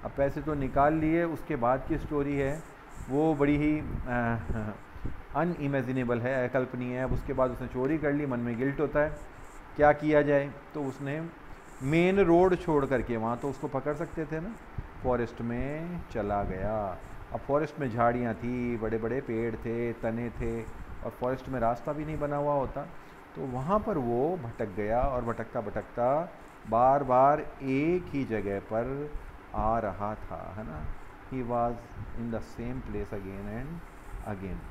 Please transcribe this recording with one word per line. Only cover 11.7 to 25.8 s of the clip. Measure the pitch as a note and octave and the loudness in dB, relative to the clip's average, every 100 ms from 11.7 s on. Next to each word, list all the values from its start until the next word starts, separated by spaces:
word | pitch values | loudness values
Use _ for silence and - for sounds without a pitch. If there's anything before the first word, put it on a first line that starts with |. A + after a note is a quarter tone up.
| - | -6
मेन | C3 D#3+ F3+ G3 | 2 6 6 6
रोड | F3 E3+ F#3 F3 | 8 8 8 6
छोड़ | E3 D3+ C3+ | 4 2 4
करके, | C3 A2 A#2 | 2 2 0
वहाँ | A2 A#2+ | 0 0
तो | C#3+ | -2
उसको | C3 D3 | -4 -4
पकड़ | C3+ D3 | -2 -2
सकते | D3 D#3+ - D3+ | -4 -4 -4 -4
थे | D#3 | -4
ना, | F#3 A3 - - - - | -6 -10 -10 -10 -10 -4
फॉरेस्ट | B2+ B2 A2+ - | 0 2 0 -2
में | A#2 A#2+ C3 D3+ E3+ F3 - | -4 -2 -2 -4 -6 -8 -6
चला | A#2 G#2 G2+ | -4 0 0
गया। | G2 F#2 G2+ A2 G2+ F2 - - - | 0 -2 -2 -2 -2 -6 -10 -12 -8
अब | - | -8
फॉरेस्ट | - C#3+ D3+ - | 0 2 2 -2
में | C3+ | -4
झाड़ियाँ | A2 A#2+ B2 A#2+ | 4 4 4 0
थी, | G#2+ A#2+ B2 A#2+ A#2 | -2 -2 -2 -2 -2
बड़े | A2 A2+ | 0 0
बड़े | A2+ B2+ | 0 -2
पेड़ | C3+ A2+ A#2 A2 | -2 -2 -2 -2
थे, | A#2 A#2 A#2+ | -4 -2 -2
तने | A#2 A#2+ A2+ A#2+ - | -2 -2 -2 -4 -4
थे | A#2+ A2+ | -4 -4
और | A2+ - - - A#2+ - | -6 -10 -12 -8 -8 -2
फॉरेस्ट | B2 B2+ C3 | -2 -2 -4
में | C3 | 2
रास्ता | A2+ A#2+ - | 2 2 -2
भी | D3 | -4
नहीं | D3+ D3+ | -4 -2
बना | D3 C#3+ | -2 0
हुआ | D3 | 2
होता, | C#3+ B2+ C#3+ D3+ - - - - - | 2 0 -4 -8 -12 -16 -18 -14 -8
तो | C#3+ | -4
वहाँ | B2+ C#3 G#3 | -4 2 2
पर | - F3+ | 2 0
वो | A#2+ A#2+ D3 F3+ | 2 2 2 0
भटक | A#2+ - A2 G2 | -6 -4 -4 -2
गया | G#2 A#2 | 2 2
और | C#3 B2+ | 2 2
भटकता | A#2 A2+ A2+ B2+ | -2 -4 -4 -4
भटकता | G#2 G#2+ | -4 -6